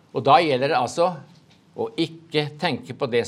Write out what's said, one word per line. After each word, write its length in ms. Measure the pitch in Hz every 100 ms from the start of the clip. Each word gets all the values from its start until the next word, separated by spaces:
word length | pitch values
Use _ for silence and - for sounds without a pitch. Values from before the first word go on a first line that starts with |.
| _
og 80 | - 135
da 120 | 151
gjelder 280 | 170 127 139
det 80 | 147
altså 300 | 123 - 175 165 - - - - _ -
å 100 | 113 -
ikke 500 | 160 - - 151 147 -
tenke 360 | 180 123 - 123
på 120 | 139
det 140 | 120